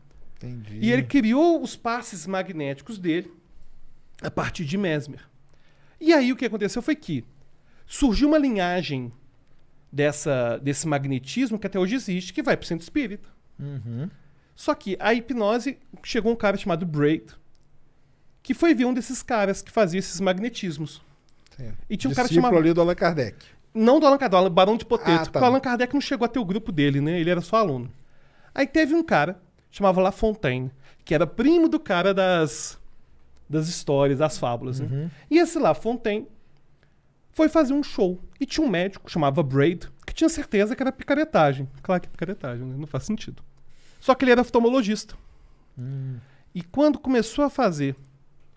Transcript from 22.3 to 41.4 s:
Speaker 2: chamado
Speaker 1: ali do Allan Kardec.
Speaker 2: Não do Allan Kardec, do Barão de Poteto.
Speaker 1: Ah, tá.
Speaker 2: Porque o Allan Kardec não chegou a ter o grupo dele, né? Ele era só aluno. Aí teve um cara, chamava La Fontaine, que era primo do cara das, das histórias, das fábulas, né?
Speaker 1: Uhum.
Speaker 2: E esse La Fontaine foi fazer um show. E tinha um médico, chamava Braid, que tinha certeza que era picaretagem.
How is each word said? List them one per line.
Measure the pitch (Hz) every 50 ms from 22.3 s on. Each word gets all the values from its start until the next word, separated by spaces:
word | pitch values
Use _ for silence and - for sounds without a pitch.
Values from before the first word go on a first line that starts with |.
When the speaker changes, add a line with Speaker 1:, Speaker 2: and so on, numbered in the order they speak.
| 160 165 - 247
Speaker 2:
chamado | 190 165 160
Speaker 1:
ali | 165 170
do | 170
Allan | 170 170 175
Kardec. | - 196 170 175 151 123 101 - - - - - - _ _ -
Speaker 2:
Não | 220 220 233 269 311
do | 302
Allan | 277 277
Kardec, | 277 269 220 190 180 185
do | 190
Barão | 170 190 185 196 226
de | 220 -
Poteto. | - 240 214 - 160
Speaker 1:
Ah, | 170 165
tá. | 160 151
Speaker 2:
Porque | - 143 180
o |
Allan | 240 254 269
Kardec | - 269 247 233 254 254 -
não | 285
chegou | - - 277 202 233
a |
ter | 233 - 269
o | 226
grupo | 170 190 226 - -
dele, | 175 147 143 143 139 139
né? | 143 156 175 180
Ele | 160 170
era | 180 170
só | 175 - 220
aluno. | 226 214 175 135 123 117 131 - - - - - - - - _ _ - - -
Aí | - 277
teve | 277 - 320 311 262 311
um | 339 330
cara, | - 208 151 147 170 190 - - _ _ _ _ _
chamava | - - 202 190 180 185
La | 185 190
Fontaine, | 196 - 226 220 214 - - 135 127 127 127 131 - - - - - _ -
que | - 160
era | 151 170
primo | 160 - - 233 285 339 349 320 -
do | - 302
cara | - - 190 175 170 196 196
das, | 190 185 185 180 170 160 147 - - - - - - - - - - - - - - - - - - - -
das | 143 156 156
histórias, | 170 170 - - - 143 139 143 139 139 127
das | 156 151 -
fábulas, | - - 123 120 117 - 131 127 131
né? | 123 113
Speaker 1:
Uhum. | 131 139 156 170 - - - -
Speaker 2:
E | 294 339
esse | 339 330 -
La | 330 254 165 151
Fontaine | - - 220 247 226 - 220 208 214 - - - - - - - _ _ _ _ _ _ _ _ _ _ _ _ _ _ _
foi | - - 311 302
fazer | - 320 302 240 277
um | 294 285
show. | - - - 202 180 180 - - - - -
E | 277
tinha | - - - 320
um | 262
médico, | 180 170 180 196 - - - -
chamava | - 175 147 139 139 175
Braid, | 156 131 131 139 139 165 185 175 - - - - -
que | - -
tinha | - 320 311
certeza | 320 294 277 - - 196 202 214 254
que | - 269
era | 269
picaretagem. | 262 - - - 285 285 311 311 - 185